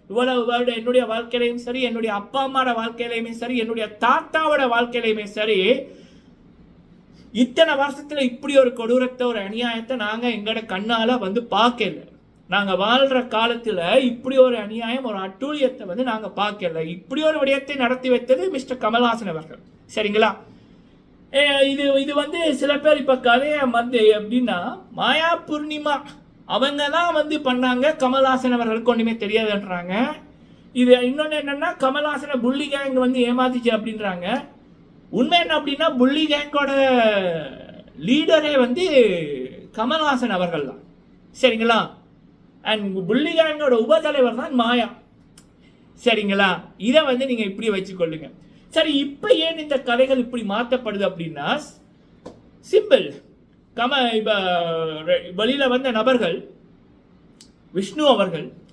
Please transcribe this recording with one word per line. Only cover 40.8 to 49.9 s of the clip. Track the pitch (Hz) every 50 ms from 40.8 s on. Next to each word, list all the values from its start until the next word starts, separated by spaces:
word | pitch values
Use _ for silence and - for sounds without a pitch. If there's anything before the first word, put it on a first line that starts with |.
| - - - _ _ _ - _ _ _ - -
சரிங்களா? | - 247 226 220 226 233 233 208 175 - - - _ _ _ _ _ - _ _ _ _ _ _ -
And | 220 214 214 202 196 185 190 180
புள்ளி | 165 226 262 302 339 330
கேங்கோட | 330 320 311 302 302 302 269 247
உபதலைவர் | 220 226 - 311 320 311 302 294 277 247 240 226
தான் | 240 294 330 277
மாயா, | 247 226 233 240 247 220 - - - - _ _ _ _ _ _ - - _ _ _ _ _ _ _ _ - - - -
சரிங்களா? | 240 226 208 196 202 196 202 202 190 175 165 - - -
இதை | - 190 233 277 311
வந்து | 311 277 254 240 269
நீங்க | 269 247 226 214
இப்படி | 190 190 202 233 220
வச்சுக்கொள்ளுங்க. | 202 190 185 - 180 175 170 165 160 151 143 - - - - - - - -
சரி, | - - 320 311 320 285
இப்ப | 277 277 - - - - 427 415
ஏன் | 320 320 330 320
இந்த | 320 302 294 285 254
கதைகள் | - 254